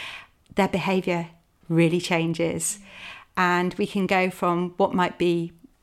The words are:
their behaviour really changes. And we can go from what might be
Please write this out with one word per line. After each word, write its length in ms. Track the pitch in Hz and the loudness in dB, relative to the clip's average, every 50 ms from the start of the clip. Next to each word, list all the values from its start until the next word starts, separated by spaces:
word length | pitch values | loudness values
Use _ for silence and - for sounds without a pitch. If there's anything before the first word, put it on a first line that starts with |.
| - - - - - - _ _ _ - - | -14 -14 -14 -16 -18 -20 _ _ _ -8 0
their 140 | - 190 185 | 0 0 0
behaviour 600 | - 190 151 185 185 190 185 185 175 170 170 165 - _ _ _ _ _ _ - | 0 -2 -2 0 0 0 0 0 -2 -2 -4 -6 -12 _ _ _ _ _ _ 0
really 320 | 165 165 170 160 160 180 | 2 4 4 4 4 0
changes. 800 | 175 - 185 165 165 165 165 165 170 160 - 165 165 - - - - - - - - - - - - _ - | 0 0 0 0 2 0 0 0 -2 -2 -2 -2 -4 -4 -6 -6 -12 -20 -20 -18 -18 -18 -18 -20 -18 _ -2
And 380 | - 185 180 180 175 180 180 175 | 0 2 2 2 2 0 0 -2
we 120 | - 208 | -2 -4
can 200 | 196 - 208 190 | -2 0 -2 0
go 240 | 175 196 185 185 185 | 2 2 2 2 0
from 440 | 180 - 196 180 175 175 180 175 175 | 0 -2 0 0 0 0 -2 -2 0
what 180 | - 196 185 - | 0 0 2 2
might 240 | 190 180 175 - - | 2 0 0 0 0
be 340 | 170 175 170 170 170 170 - _ - - _ _ | 0 2 2 0 -2 -6 -10 _ -20 -20 _ _